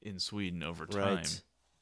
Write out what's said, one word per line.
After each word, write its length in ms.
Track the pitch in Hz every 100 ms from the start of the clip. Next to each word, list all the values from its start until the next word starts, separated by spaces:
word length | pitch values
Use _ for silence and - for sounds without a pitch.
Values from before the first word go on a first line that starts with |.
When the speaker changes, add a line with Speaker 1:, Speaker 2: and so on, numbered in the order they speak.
Speaker 1:
in 180 | 104 92
Sweden 420 | - 104 95 87
over 240 | 78 82 78
time. 300 | 101 98 95
Speaker 2:
Right. 240 | 80 - - _ _ -